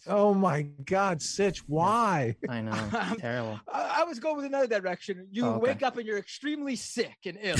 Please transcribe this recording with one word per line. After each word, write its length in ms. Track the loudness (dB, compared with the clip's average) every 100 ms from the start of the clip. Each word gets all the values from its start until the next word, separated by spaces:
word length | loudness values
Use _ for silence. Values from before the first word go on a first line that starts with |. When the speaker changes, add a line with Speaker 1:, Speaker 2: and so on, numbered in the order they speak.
| 0
Speaker 1:
Oh 260 | 4 6
my 300 | 6 4 2 -2 -8 0
God, 360 | 2 2 0
Sitch, 380 | -4 0 0 0 -2
why? 720 | 2 4 4 4 4 2 -2 -4
Speaker 2:
I 120 | -4
know. 100 | -2
Speaker 3:
<laughs> 180 | -2 -2
I'm 240 | -2 -2 -4
Speaker 2:
Terrible. 420 | -2 -2 -4 -6 -6
Speaker 3:
I, 260 | -4 0 0
I 40 | 0
was 140 | -2
going 180 | -2 -2
with 80 | -2
another 200 | 0 2 2
direction. 480 | -2 -6 -6 -10 -6
You 160 | -2 0
Speaker 2:
Oh, 40 | 2
okay. 180 | 2
Speaker 3:
wake 100 | 2
up 140 | -2 -2
and 100 | -4
you're 100 | -4
extremely 580 | -6 -8 -6 -4 -4 -6
sick 420 | -6 -4 -4 -6 -12
and 120 | -6
ill. 180 | -2